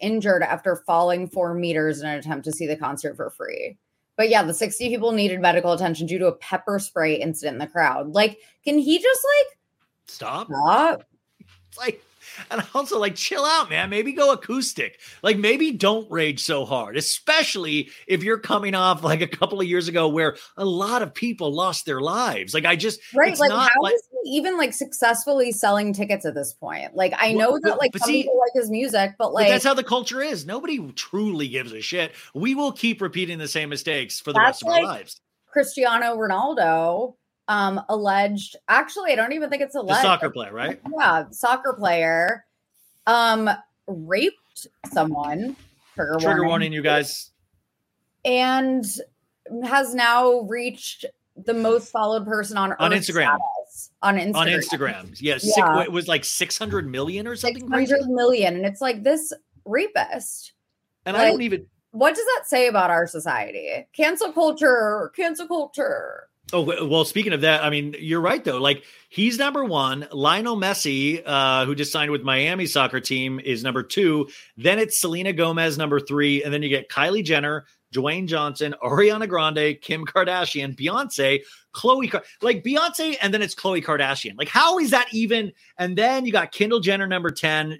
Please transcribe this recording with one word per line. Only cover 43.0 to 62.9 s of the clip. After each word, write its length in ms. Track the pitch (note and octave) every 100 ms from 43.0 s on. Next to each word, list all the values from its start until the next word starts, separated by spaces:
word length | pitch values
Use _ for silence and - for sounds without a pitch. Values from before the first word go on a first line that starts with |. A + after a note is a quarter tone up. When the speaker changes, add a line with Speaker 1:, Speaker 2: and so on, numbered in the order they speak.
| -
Speaker 1:
um, 420 | A#3 A#3 A3 G#3+ - - _ -
raped 800 | F3 D#3+ G3 F4+ - _ - - _ -
someone. 640 | F3 D#3 C#3+ D3 D#3 A#3+ C4+ - _ _ -
Trigger 160 | D3+
Speaker 2:
Trigger 140 | D#3+ D#3+
Speaker 1:
warning. 200 | D#3+ E3+
Speaker 2:
warning, 240 | E3 D#3+
you 100 | D#3
guys. 500 | D3+ D3+ C#3 - - _ _ _ _ _ _ _ _ _
Speaker 1:
And 600 | C4 B3 B3+ C4 C4 C4 G3+ - - _ _ _ - A#3
has 300 | A#3+ C#4 B3+
now 460 | B3 A#3 A#3+ B3 B3
reached 640 | G#3 A#3 B3 - - - - - _ -
the 160 | F#3+
most 380 | A#3 A3 A3+ A3+
followed 340 | A3+ G#3+ A3 G#3
person 300 | G#3+ G3+ G#3
on 180 | F#3+ -
Speaker 2:
On 140 | E3
Speaker 1:
Earth 80 | F#3
Speaker 2:
Instagram. 360 | - E3 C#3+ C#3+
Speaker 1:
status. 540 | A2+ - - - - -
On 140 | G3+ G3
Instagram. 180 | F#3 G#3
Speaker 2:
On 100 | E3
Instagram. 720 | E3+ - D3 C3+ G2 F#2 F2
Yeah, 180 | D3 C3
six, 180 | G#3 G#3
Speaker 1:
Yeah. 260 | F3 D#3
Speaker 2:
it 100 | E3+
was, 140 | F3 D#3+
like, 160 | D#3
six 320 | - - F3+ -
hundred 300 | G#3+ G3+ C#3+
million 380 | B2+ D3+ G3 A3
or 100 | A#3+
something 320 | A#3+ A#3+ B3
crazy? 180 | C4 C4
Speaker 1:
Six 140 | C#4
hundred 120 | B3+
million. 420 | B3 A#3+ B3 F#3 F3+
And 80 | G3
it's 140 | G3
like, 220 | C4 A3
this 300 | A#3+ D#4 - - _ _
rapist. 880 | G3+ A#3+ G#4 - - - - - - _ _ _ _ _
Speaker 2:
And 120 | F3+ G#3
I 40 |
Speaker 1:
Like, 80 | A3+
Speaker 2:
don't 100 | A3
even 240 | A#3 F#3 - _ _
Speaker 1:
what 240 | A3 C#4+
does 100 | F#4
that 200 | A#4 A#4+ -
say 220 | B3+ B3
about 220 | G#3 F3+